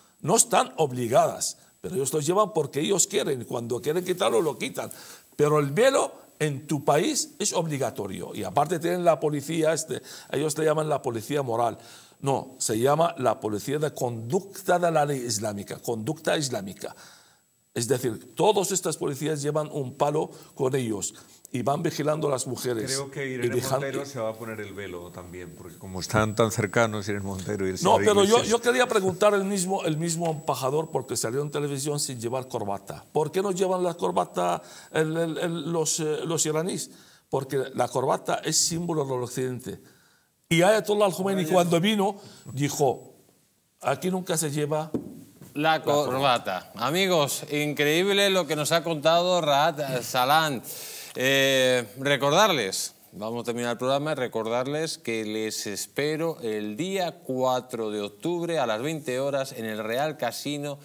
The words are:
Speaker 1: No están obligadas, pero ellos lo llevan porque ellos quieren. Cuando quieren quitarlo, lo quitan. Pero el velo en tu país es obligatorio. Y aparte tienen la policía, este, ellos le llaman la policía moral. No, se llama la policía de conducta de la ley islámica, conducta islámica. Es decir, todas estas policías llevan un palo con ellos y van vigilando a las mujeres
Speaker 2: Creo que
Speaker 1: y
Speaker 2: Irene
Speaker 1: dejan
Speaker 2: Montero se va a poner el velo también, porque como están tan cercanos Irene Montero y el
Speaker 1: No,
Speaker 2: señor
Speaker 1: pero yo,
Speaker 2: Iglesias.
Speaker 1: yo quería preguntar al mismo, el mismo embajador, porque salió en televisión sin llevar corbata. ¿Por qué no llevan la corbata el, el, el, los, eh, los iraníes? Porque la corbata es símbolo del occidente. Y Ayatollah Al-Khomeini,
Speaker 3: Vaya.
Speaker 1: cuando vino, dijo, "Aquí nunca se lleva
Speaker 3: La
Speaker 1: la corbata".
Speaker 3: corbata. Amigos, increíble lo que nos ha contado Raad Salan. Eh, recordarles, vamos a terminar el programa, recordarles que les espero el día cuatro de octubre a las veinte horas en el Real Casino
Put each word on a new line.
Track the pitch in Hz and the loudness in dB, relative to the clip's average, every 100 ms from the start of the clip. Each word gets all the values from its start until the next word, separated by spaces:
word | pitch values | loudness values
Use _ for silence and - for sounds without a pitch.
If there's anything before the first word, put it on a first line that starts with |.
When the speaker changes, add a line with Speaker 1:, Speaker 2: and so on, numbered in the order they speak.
| _ _ | _ _
Speaker 1:
No | 139 226 | 2 2
están | - 185 254 - | 4 4 2 0
obligadas, | 151 127 117 143 151 95 - - _ _ | -2 0 2 4 4 0 -6 -8 _ _
pero | 92 | -6
ellos | 190 - | -4 -2
lo | 156 | 0
llevan | 147 190 208 | 2 2 2
porque | 165 135 131 | 0 -2 -2
ellos | 170 196 - | 0 2 2
quieren. | 135 147 131 | 0 -2 -4
Cuando | 107 123 117 120 | -4 -6 -2 -2
quieren | 143 170 | 0 -2
quitarlo, | 180 180 214 226 | -2 0 2 2
lo | 160 110 | 2 -2
quitan. | 247 - 113 - - - _ - | -6 -6 -10 -12 -18 -20 _ 2
Pero | 147 151 | 4 4
el | 139 | 4
velo | 156 262 277 320 - - _ | 4 4 4 0 -6 -20 _
en | 151 135 - | -2 -2 -2
tu | 147 | 0
país | 156 147 226 262 - - | 4 4 4 0 -4 -4
es | 208 | -2
obligatorio. | 185 165 139 117 - 98 87 - | -2 -2 -2 -2 -2 -6 -6 -8
Y | - | -6
aparte | 95 92 151 170 | -2 0 2 0
tienen | 165 180 | 0 4
la | 175 151 | 4 4
policía, | 156 147 139 165 156 | 2 0 -2 0 2
este, | 156 - 117 - - - | 2 -2 -8 -8 -16 -6
ellos | 131 151 151 | -2 0 2
le | |
llaman | 156 151 156 | 2 2 2
la | 139 | 0
policía | 131 113 110 147 | -2 -4 -2 -2
moral. | 131 113 117 101 - - - - | 0 0 0 -2 -12 -20 -20 -6
No, | 139 120 - - | -2 0 -2 -6
se | - 110 | -2 2
llama | 131 151 165 - | 4 4 2 2
la | 123 104 | 0 2
policía | 107 104 - 147 | -2 -4 -2 -2
de | 147 | -2
conducta | - 123 117 113 185 196 - - 175 | -2 -4 -4 -2 -2 -2 -6 0 2
de | 175 | 4
la | 156 | 4
ley | 143 139 | 2 0
islámica, | 120 107 110 101 98 - | -2 -4 -4 -6 -8 -8
conducta | - 113 110 151 - 175 | -4 -4 -4 -4 0 0
islámica. | 135 117 95 - - - - - _ _ _ _ _ | 0 -4 -6 -10 -12 -12 -20 -20 _ _ _ _ _
Es | - 117 | -4 0
decir, | 123 120 101 - | 0 0 -4 -8
todas | - 190 202 180 | 2 4 4 0
estas | 190 175 147 | 0 -2 -2
policías | 170 135 151 151 | -4 -2 -2 -2
llevan | 143 151 151 | -2 -2 -2
un | 147 127 - | -4 -6 0
palo | 147 151 - - - - | 0 2 -2 -8 -16 -2
con | 131 | 0
ellos | 135 117 101 - - - - - | 0 -2 -4 -6 -10 -20 -20 -8
y | 123 | -4
van | 113 147 | 0 0
vigilando | 165 151 147 156 147 | -2 -2 -2 0 0
a | |
las | 127 131 | -2 -4
mujeres | 117 127 117 104 | -4 -2 -2 -2
Speaker 2:
Creo | 135 139 | -4 -6
que | 151 131 | -8 -6
Speaker 1:
y | |
Speaker 2:
Irene | 127 120 | -4 -2
Speaker 1:
dejan | 123 131 135 | -2 0 -2
Speaker 2:
Montero | 139 135 | -2 -6
se | 139 127 | -8 -6
va | 110 | -6
a | |
poner | 110 113 107 | -6 -10 -10
el | 101 | -10
velo | 92 98 87 87 | -10 -10 -10 -12
también, | 90 90 90 87 - | -14 -14 -14 -14 -14
porque | 90 - | -18 -14
como | 95 92 | -10 -8
están | - 110 110 | 0 2 2
tan | 104 113 | 2 2
cercanos | 117 104 120 113 107 98 | 2 0 2 2 0 -4
Irene | 101 | -4
Montero | 98 95 92 104 95 | -4 -6 -4 -2 -2
y | |
el | 90 | 0
Speaker 1:
No, | 185 107 | 4 6
Speaker 2:
señor | |
Speaker 1:
pero | 107 202 | 6 6
yo, | 202 233 | 6 4
Speaker 2:
Iglesias. | - | 4
Speaker 1:
yo | 226 | 2
quería | 240 254 247 | 2 2 2
preguntar | 220 190 165 208 | 2 2 4 4
al | 202 | 4
mismo, | 196 202 180 196 | 2 -2 -2 -2
el | 165 151 | -2 -2
mismo | 170 165 170 | -2 -2 -2
embajador, | 151 - 127 131 151 160 | -2 -2 0 0 0 -2
porque | 139 123 - | -4 -4 -4
salió | 117 135 | -2 -2
en | 147 | -4
televisión | 147 147 139 147 143 | -4 -4 -4 -4 -2
sin | 143 123 | -4 -4
llevar | 113 131 127 | -4 -4 -4
corbata. | 120 101 98 - 76 - | -4 -4 -4 -8 -16 -4
¿Por | 151 151 | -2 0
qué | 185 | 0
no | 202 | -2
llevan | 180 185 185 | 0 0 2
la | 180 | 0
corbata | 170 180 185 175 180 175 175 - - - | 0 0 0 0 0 -2 -2 -6 -20 -4
el, | - 156 165 | 0 0 0
el, | 165 151 | -2 -2
el, | 175 170 151 | -2 -2 -2
los, | 170 151 - | -2 0 -2
eh, | 151 147 160 | -2 -2 -2
los | 165 151 | -2 0
iraníes? | 151 180 156 - - - - _ | 0 -2 -4 -8 -14 -20 -20 _
Porque | 135 131 139 - | -4 -2 -2 -2
la | 120 123 | 0 0
corbata | 131 135 180 - 151 | 2 2 2 0 -2
es | 156 160 | 0 0
símbolo | - 165 175 156 | 0 0 0 0
del | 135 127 | 0 -2
occidente. | 120 135 127 123 - 92 - _ _ _ _ _ _ | -4 -4 -4 -4 -8 -10 -14 _ _ _ _ _ _
Y | 165 | 4
Ayatollah | 185 214 202 208 202 | 6 6 2 2 2
Al-Khomeini, | 156 196 190 | 2 0 0
Speaker 3:
Vaya. | 160 | 4
Speaker 1:
cuando | 175 175 170 | 4 4 4
vino, | 202 214 196 202 - - - | 4 2 0 -2 -12 -18 -12
dijo, | 123 143 - 135 - - - _ _ _ _ _ _ | -2 -2 2 2 2 -6 -20 _ _ _ _ _ _
"Aquí | 127 139 180 | -2 0 -2
nunca | 185 180 160 | -2 -2 -2
se | 156 | -2
lleva | 151 147 156 156 - - - - - - | -2 -2 -2 -2 -6 -8 -14 -20 -20 -12
Speaker 3:
La | 143 156 160 | -2 2 2
Speaker 1:
la | |
corbata". | 151 147 131 | 2 2 2
Speaker 3:
corbata. | 131 139 117 101 90 - - | 2 4 2 0 -6 -8 -4
Amigos, | 123 175 190 170 139 - - | -2 2 2 4 2 -2 -4
increíble | 147 147 147 147 165 196 196 202 | -2 -2 0 2 4 4 4 4
lo | 190 151 | 2 0
que | |
nos | 156 143 | -2 2
ha | 165 | 2
contado | 160 156 156 170 180 180 | 2 2 4 4 4 2
Raad | 156 139 160 143 139 127 | 4 4 4 2 -2 -4
Salan. | 120 127 127 160 156 - - - - - - - | -2 0 4 4 4 -2 -6 -12 -12 -12 -12 -2
Eh, | 131 139 135 135 127 127 113 131 | 2 4 6 6 4 4 0 -4
recordarles, | 139 139 143 170 214 147 98 - - - _ | 0 2 4 6 6 4 0 -4 -6 -10 _
vamos | 92 110 120 | -10 -6 -4
a | |
terminar | 117 117 120 | -4 -2 -2
el | 113 | -2
programa, | 127 139 151 | 0 0 0
recordarles | 139 120 113 110 120 127 151 160 - | -2 -2 -2 -2 -2 -2 -2 -4 -6
que | - 113 | -4 -4
les | 107 110 110 - 110 | -2 -2 -4 -4 -6
espero | 98 - - 147 156 165 147 | -8 -6 -4 -2 -2 -4 -4
el | 117 107 104 107 | -4 -4 -4 -6
día | 180 196 170 - | -4 -2 -4 -6
cuatro | - 127 127 127 127 113 110 | -6 0 0 0 -2 -6 -4
de | 104 | -4
octubre | 101 - 165 175 165 160 | -4 -6 -4 -2 -2 0
a | 120 | 0
las | 107 | 0
veinte | 143 160 143 127 | -2 -4 -4 -2
horas | 139 135 135 | -2 -2 -4
en | 120 | -6
el | 113 107 | -6 -4
Real | 107 120 156 - | -2 -2 -2 -2
Casino | 120 - 143 147 143 143 | -4 -4 -6 -6 -6 -10